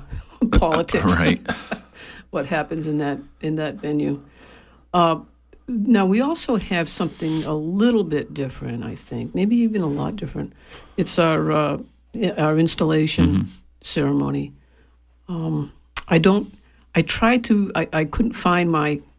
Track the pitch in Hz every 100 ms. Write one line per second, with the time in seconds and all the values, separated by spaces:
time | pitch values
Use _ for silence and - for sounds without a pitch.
0 | - - - - 240 202 170 160 170 196
1 | - - 80 - - - - - - -
2 | - - - 170 139 160 147 160 156 151
3 | 147 135 - - 160 156 151 - 151 151
4 | 147 143 - - - - - _ _ 180
5 | 170 160 - _ _ - - 240 214 214
6 | 190 214 277 330 - 220 - 180 165 -
7 | 170 - 160 160 151 156 156 190 233 226
8 | 170 147 - 143 135 - 131 117 113 -
9 | - 120 117 180 202 240 226 214 160 143
10 | 143 - 147 151 143 - - - - -
11 | 165 - 165 156 156 156 147 143 - _
12 | _ - 190 - 151 156 165 - 160 156
13 | 156 - 165 95 95 - - _ - -
14 | 143 143 139 143 139 - _ _ _ _
15 | _ _ - 170 160 151 147 - _ -
16 | - 165 190 202 202 - _ _ _ -
17 | 160 - 226 247 233 208 196 - 165 156
18 | 151 - 233 - 185 175 175 156 151 147
19 | -